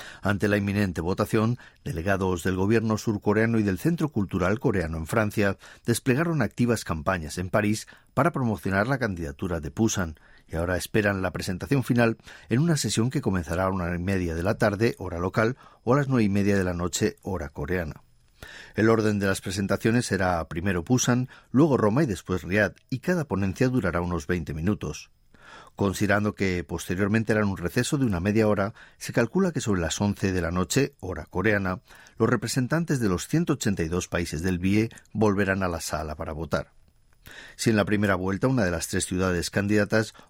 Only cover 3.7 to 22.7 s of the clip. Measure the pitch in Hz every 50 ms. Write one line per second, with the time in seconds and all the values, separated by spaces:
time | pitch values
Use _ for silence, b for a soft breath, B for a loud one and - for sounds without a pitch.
3.7 | 95 90 - 156 175 165 - - - 113 101 85 - 92 90 87 104 117 - 143
4.7 | 101 98 85 80 80 80 80 - - 117 107 104 - - 101 98 95 B B B
5.7 | B B B - 117 - - 135 123 135 170 170 165 151 113 98 - - 120 120
6.7 | 117 104 - - 87 80 71 - 95 90 78 73 - - 90 90 - 113 107 104
7.7 | 107 107 - B B B B B _ - 139 170 170 - 131 117 104 101 - 98
8.7 | 95 98 104 127 139 120 127 107 95 85 82 71 71 - - 92 85 82 71 -
9.7 | - - 113 110 - - 92 82 76 b b b b b b b - 82 85 85
10.7 | 92 87 - - - 113 101 101 101 95 92 90 - 92 - - 95 85 - -
11.7 | 139 139 120 - 123 120 120 117 113 - B B B B B B 110 123 156 170
12.7 | 160 143 - 113 - - 110 127 - 156 123 117 95 92 82 - 85 87 95 95
13.7 | 95 95 87 85 87 87 87 95 98 92 90 85 80 82 85 98 113 - 123 107
14.7 | 98 95 110 123 - - 92 92 87 85 87 95 - - 110 113 135 B B B
15.7 | B B B 107 123 143 143 131 131 123 110 101 98 101 98 101 101 98 92 92
16.7 | 87 87 87 87 - - 110 101 - - _ - 92 82 76 69 - - 73 73
17.7 | 87 92 85 76 - - - _ _ _ _ _ B B B B B B B B
18.7 | B - 104 110 113 110 107 107 107 101 98 98 95 - - 104 87 98 101 95
19.7 | 98 98 - 113 110 123 123 - 104 90 95 90 90 82 82 - 76 80 87 101
20.7 | 92 87 85 - 127 123 - - 123 123 - B B B B B - 123 156 160
21.7 | 135 113 110 104 101 135 170 131 95 - - - 92 90 82 82 92 107 104 90